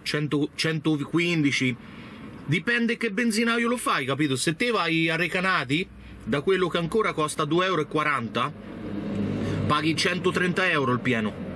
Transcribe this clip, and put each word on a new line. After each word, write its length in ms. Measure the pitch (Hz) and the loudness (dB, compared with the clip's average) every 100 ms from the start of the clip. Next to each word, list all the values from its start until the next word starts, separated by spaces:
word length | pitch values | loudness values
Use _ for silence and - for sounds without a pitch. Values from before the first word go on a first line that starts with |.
Cento, 500 | - 151 151 147 147 | -4 -2 0 0 -2
centoquindici. 1200 | - 160 160 160 156 131 165 175 170 143 123 127 120 - - - - - - - | -2 -2 0 0 0 0 0 2 2 2 2 0 -2 -10 -16 -16 -16 -16 -14 -2
Dipende 500 | 160 170 240 233 233 | 0 2 2 2 0
che 140 | 233 | 0
benzinaio 580 | 196 240 208 233 233 233 | 0 0 2 2 2 0
lo 80 | 240 | 0
fai, 300 | 262 185 131 | 0 0 0
capito? 280 | 135 156 | 0 2
Se 220 | 131 - 160 | 2 0 0
te 140 | 240 | 0
vai 400 | 214 165 165 160 | 2 2 2 2
a 60 | 160 | 2
Recanati, 720 | 180 180 185 180 131 147 190 - - - | 0 0 2 0 2 -2 -2 -10 -18 -14
da 160 | - 143 | -4 -2
quello 280 | 139 190 180 | 2 2 2
che 100 | 175 | 0
ancora 340 | 165 220 208 | 0 0 0
costa 320 | 160 151 - | 0 -2 0
due 220 | 151 165 185 | 0 2 2
euro 160 | 180 | 0
e 40 | 147 | 0
quaranta, 640 | 156 147 139 117 110 131 - - - - 101 101 101 - 101 101 101 - | 0 0 0 -2 -2 -2 -4 -14 -12 -8 -6 -4 -2 -2 -2 -2 -2 2
paghi 280 | 147 151 | 2 2
centotrenta 760 | 160 190 180 185 - 180 180 185 | 2 0 0 0 2 0 2 2
euro 220 | 160 131 | 2 2
il 80 | 123 | 0
pieno. 460 | 127 117 107 98 - | 2 0 0 -4 -10